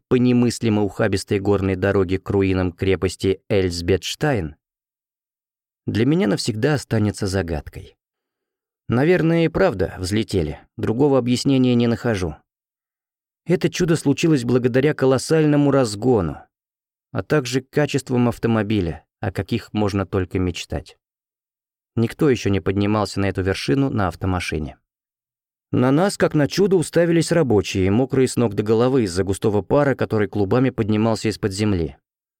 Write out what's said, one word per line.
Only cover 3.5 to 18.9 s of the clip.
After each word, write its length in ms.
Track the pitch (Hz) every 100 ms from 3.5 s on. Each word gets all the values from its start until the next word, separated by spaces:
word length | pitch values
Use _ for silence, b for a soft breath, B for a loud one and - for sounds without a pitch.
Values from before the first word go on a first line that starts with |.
| 104 92 87 87 95 - - 151 120 78 - _ _ _ _ _ _ _ _ _ _ _ _ -
для 200 | 101 120
меня 220 | 165 208
навсегда 460 | 175 - 110 143
останется 520 | 143 - 113 104 - 101
загадкой. 680 | 95 87 76 - - - _ _ _ _ _ _ _ _ _ -
Наверное, 560 | 113 151 180 165 165
и 40 | 160
правда 480 | - 190 101 82 -
взлетели, 600 | 90 107 107 98 76 73 - -
другого 420 | 107 113 147 131
объяснения 560 | 120 123 143 135 127
не 140 | 120 120
нахожу. 480 | 117 120 104 87 76 _ _ _ _ _ _ _ _ _ _
Это 240 | - 175 170
чудо 280 | - 170 170
случилось 480 | 139 135 165 151
благодаря 500 | 120 127 123 123 151
колоссальному 760 | 147 135 131 - 160 151 147 143
разгону, 680 | 135 120 101 123 117 82 67 - _ _ _ _ _ _
а 120 | 117
также 380 | - 151 127 127
качествам 680 | - - 147 135 - 123 120
автомобиля, 760 | - 117 113 104 110 85